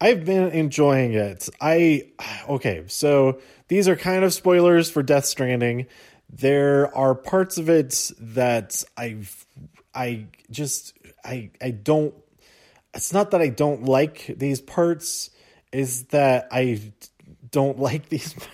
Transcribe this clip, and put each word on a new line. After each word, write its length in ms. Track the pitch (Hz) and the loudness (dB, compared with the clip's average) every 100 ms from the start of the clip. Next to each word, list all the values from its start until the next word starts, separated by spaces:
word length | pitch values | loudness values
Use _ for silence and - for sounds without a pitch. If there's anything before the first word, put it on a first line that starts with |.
I've 240 | 208 226 | 2 2
been 260 | 160 190 185 | 0 0 0
enjoying 640 | 160 151 143 143 135 123 | 0 -2 2 4 4 2
it. 340 | 107 101 92 - - | 0 -2 -6 -14 -6
I, 500 | 147 165 170 143 - - - - - | 0 4 4 2 -2 -14 -14 -12 -6
okay, 360 | 139 120 85 82 | -4 -4 -6 -8
so 540 | - 147 139 131 131 - _ _ | -2 2 4 4 0 -8 _ _
these 200 | 190 190 | 2 2
are 80 | 180 | 2
kind 280 | 185 185 | 0 0
of 100 | 190 | 0
spoilers 560 | - 185 180 175 170 165 | 2 2 4 6 6 4
for 120 | 156 | -2
Death 220 | 135 143 | 2 2
Stranding. 640 | - - 127 123 120 120 127 - - _ _ | 0 -4 -2 0 -2 -2 -8 -16 -20 _ _
There 640 | - 135 143 143 139 143 131 | -2 0 2 4 4 2 2
are 180 | 135 | 0
parts 440 | 127 - 190 185 - | 0 0 -2 0 -2
of 100 | 160 | 2
it 420 | 165 131 - - - | 4 2 -2 -6 -10
that 640 | 113 113 123 117 98 - - - | -8 -2 0 0 -4 -8 -10 -12
I've, 500 | 120 107 95 - - - - _ _ | -12 -12 -16 -18 -20 -20 -20 _ _
I 320 | 127 123 117 104 _ _ | -8 -6 -6 -12 _ _
just, 420 | 113 143 - - - - _ | -10 -8 -8 -10 -20 -20 _
I, 260 | - 127 104 - | -12 -12 -12 -10
I 100 | 127 | -10
don't, 440 | 110 104 156 151 - _ _ _ _ _ _ _ | -4 0 0 0 -6 _ _ _ _ _ _ _
it's 180 | - - | -12 -4
not 200 | 190 202 | -2 0
that 80 | 185 | 2
I 80 | 151 | 0
don't 360 | 113 147 139 | 0 -2 0
like 500 | 131 131 - - - - | 0 2 2 -4 -16 -8
these 240 | 139 135 | -4 -6
parts, 720 | - - 170 160 - - - _ _ _ _ | -4 -2 0 -2 -6 -10 -12 _ _ _ _
is 320 | 131 131 123 - | -6 -6 -6 -2
that 420 | 147 135 127 - | 2 4 2 0
I 420 | 127 127 110 107 - - _ - - 123 | -2 -2 -4 -8 -20 -20 _ -20 -20 -6
don't 280 | 139 139 135 | 0 0 0
<laughs> 20 | |
like 280 | 135 147 - | -4 -4 -6
these 260 | 156 160 - - | -8 -8 -14 -18